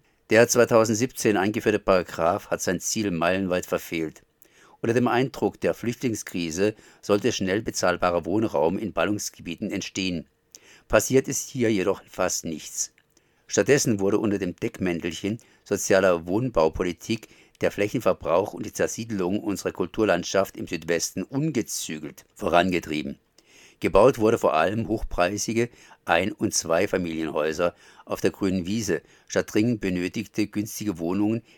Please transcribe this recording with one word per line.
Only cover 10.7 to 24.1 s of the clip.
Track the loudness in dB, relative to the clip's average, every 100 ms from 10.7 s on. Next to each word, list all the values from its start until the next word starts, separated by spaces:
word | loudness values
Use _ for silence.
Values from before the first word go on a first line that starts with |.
| -20 2
Passiert | 4 6 2 2
ist | -4 -6
hier | -2 0
jedoch | 2 0 -2 -4
fast | -2 -2 -2
nichts. | -6 -10 -10 -8 -8 _ _ _ _ _ -4
Stattdessen | 0 2 2 2 0
wurde | 2 2
unter | 0 -2
dem | -4 -6
Deckmäntelchen | -8 -4 -4 -2 -4 -6 -6 -6 _ _
sozialer | -4 -2 2 4 4 2 0
Wohnbaupolitik | -2 0 2 2 2 -4 -4 -6 -6 -8 -20 _ -4
der | -2
Flächenverbrauch | 0 -2 0 0 0 2 0 0
und | -4 -8
die |
Zersiedelung | -4 -4 -4 -6 -2 -2 -2
unserer | -4 -4 -4
Kulturlandschaft | -4 -4 0 2 2 0 0 0 -4
im | -8
Südwesten | -6 -2 -2 -2 -6
ungezügelt | -6 -4 -2 -2 -4 -6 -8 -10 -12 -16 -20
vorangetrieben. | -6 2 4 4 0 -2 -4 -6 -10 _ _ _ -20 -20 -4
Gebaut | 2 6 6